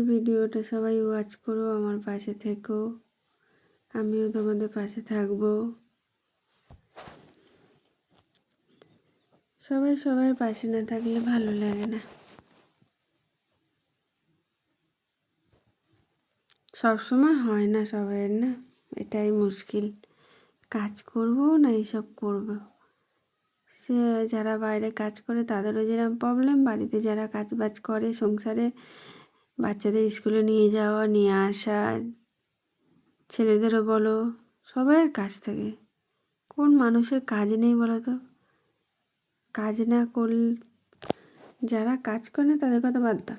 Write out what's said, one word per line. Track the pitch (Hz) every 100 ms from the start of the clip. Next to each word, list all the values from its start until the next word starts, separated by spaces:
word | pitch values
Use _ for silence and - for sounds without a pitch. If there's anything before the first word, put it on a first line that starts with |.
ভিডিওটা | 240 233 233 226 220 220
সবাই | 214 226 220 220
ওয়াচ | 220 214 208 -
করো, | - 220 220
আমার | 214 208 208
পাশে | 208 202 208 202
থেকো, | 214 202 220 214 220 233 _ _ _ _ _ _ _ _ _
আমিও | 226 214 214 214
তোমাদের | 220 214 208 214
পাশে | 214 202 226
থাকবো। | 226 214 202 202 214 214 233 233 _ _ _ _ _ _ _ _ _ - _ - - - - _ _ _ _ _ _ _ _ _ _ _ _ _ _ _ - _ _ _ _ _ _ _
সবাই | - 269 285 285
সবার | 285 254 262
পাশে | 262 233 220 226
না | 226 220
থাকলে | 226 233 233
ভালো | 233 233 214 208
লাগে | 208 202 214
না। | 214 - - - - - _ _ _ _ _ _ _ _ _ _ _ _ _ _ _ _ _ 165 160 _ _ _ _ 156 _ _ _ _ _ _ _ _ _ _ 107 _ _ _ _ _ _ _
সব | - 233 220
সময় | - 254 302 294
হয় | 233 208 208
না | 214 214
সবাইয়ের, | 214 202 202 202 214
না, | 254 247 - _ _ -
এটাই | 208 214 208
মুশকিল। | 214 202 190 - 208 208 208 _ _ _ _ _ _ _
কাজ | 220 208 - -
করব | 233 226 254 285 320
না | 277
এইসব | 220 214 220 214 -
করব, | 208 202 214 208 202 _ _ _ _ _ _ _ _ _ _
সে | _ - 240 233 226 226
যারা | 220 214 220
বাইরে | 220 214 220
কাজ | 220 214 208
করে | - 233
তাদেরও | 233 208 208 220
যেরকম | 220 226 233 233
প্রবলেম, | 240 247 269 277
বাড়িতে | 262 214 233 214
যারা | 220 214 214
কাজ | 208 208
বাজ | 233 214 208
করে | - 220 226
সংসারে, | 226 214 214 220 226 240 - - - - - - _ _ -
বাচ্চাদের | 220 208 208 220 220
স্কুলে | 214 214 220
নিয়ে | 214 220 208
যাওয়া, | 214 214 214 214
নিয়ে | 208 202 190
আসা, | 196 202 220 208 214 226 233 - _ _ _ _ _ _ _ _ _ _ _
ছেলেদেরও | - 220 214 226 226
বলো, | 220 220 214 220 233 233 _ _ _
সবাইয়ের | 254 262 311 311
কাজ | 294 202 -
থাকে। | - 214 208 214 _ _ _ _ _ _ -
কোন | - 294 285
মানুষের | 233 233 233 269 262
কাজ | 208 208 220
নেই | 240 233
বলো | 233 226
তো? | 240 254 - _ _ _ _ _ _ _ _ _ _ _ _
কাজ | - 214 214 226
না | 240 233
করলে, | 240 226 233 233 233 - _ _ _ - - - - - _
যারা | 226 226 226 254
কাজ | 233 226 233
করে | - 285
না | 294
তাদের | 262 240
কথা | 247 247
বাদ | 233 208
দাও | -